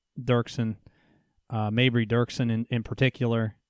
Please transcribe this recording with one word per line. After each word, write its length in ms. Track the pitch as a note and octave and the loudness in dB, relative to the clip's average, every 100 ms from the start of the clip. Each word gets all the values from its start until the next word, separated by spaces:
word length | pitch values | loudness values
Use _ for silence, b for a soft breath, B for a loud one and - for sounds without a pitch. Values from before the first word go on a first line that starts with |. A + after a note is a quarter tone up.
| _ - | _ -8
Dirksen, 560 | B2 A#2+ A#2 - A2+ G#2 b b b b b b - | 0 0 0 -2 -4 -4 b b b b b b -8
uh, 220 | A2+ G#2+ | -4 -2
Mabry, 340 | A2+ B2+ A#2+ G#2+ | 2 2 2 2
Dirksen 460 | A#2 A#2+ - A#2+ | 2 0 -2 0
in, 140 | A2+ A#2 | 0 -2
in 140 | B2 | -4
particular 720 | A2 A2+ C3 - A#2+ A#2 A2 - _ | -4 0 0 0 0 0 -2 -6 _